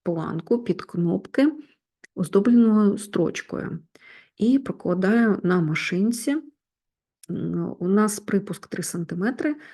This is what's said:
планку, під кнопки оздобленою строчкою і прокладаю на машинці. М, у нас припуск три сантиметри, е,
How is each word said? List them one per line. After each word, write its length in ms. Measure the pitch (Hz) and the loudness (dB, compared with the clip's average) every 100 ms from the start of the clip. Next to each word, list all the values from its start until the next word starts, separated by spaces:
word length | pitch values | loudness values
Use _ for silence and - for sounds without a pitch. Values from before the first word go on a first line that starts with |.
планку, 640 | - 165 160 160 - 240 | -6 -6 -6 -8 -2 -2
під 180 | 233 170 | 0 -6
кнопки 720 | - 175 170 185 - - 285 302 - _ _ _ - | -6 -2 0 -2 -2 0 2 0 -10 _ _ _ -16
оздобленою 840 | - 165 202 220 240 226 214 208 202 | -8 -2 2 4 6 6 6 4 2
строчкою 800 | - - 165 - - - - 160 - _ - - _ - | -4 -2 -2 -4 -8 -8 -8 -10 -12 _ -20 -20 _ -2
і 220 | 220 269 | 2 2
прокладаю 840 | 269 180 - 180 190 233 226 190 | 0 -6 -2 0 2 4 4 2
на 180 | 175 180 | 2 2
машинці. 840 | 156 160 - 180 214 233 - 294 - _ _ _ _ _ _ _ - | 2 -2 -2 0 0 0 -2 -4 -6 _ _ _ _ _ _ _ -10
М, 460 | 175 165 170 170 - | -6 -4 -4 -6 -4
у 100 | 180 | 0
нас 320 | 202 214 208 | 2 2 -2
припуск 460 | - 202 202 170 - | -2 -2 -2 -8 -10
три 160 | - | -8
сантиметри, 680 | 165 175 165 170 208 - 302 | -6 -6 -6 -4 -4 -2 -4
е, 60 | 302 - | -4 -10